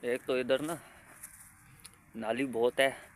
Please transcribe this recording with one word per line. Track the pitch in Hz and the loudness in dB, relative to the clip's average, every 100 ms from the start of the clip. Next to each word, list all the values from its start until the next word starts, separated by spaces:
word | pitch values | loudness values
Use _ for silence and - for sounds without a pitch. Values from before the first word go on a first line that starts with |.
एक | 123 123 - | -2 -4 0
तो | 127 | 0
इधर | 123 131 | 2 0
ना | 151 160 - - - - - - - - - - - - - 113 | 0 -6 -10 -20 -20 -20 -20 -18 -20 -20 -20 -20 -20 -20 -18 -10
नाली | 110 117 139 | -4 -2 -2
बहुत | 113 120 120 | 2 2 4
है। | 135 127 - | 2 2 -16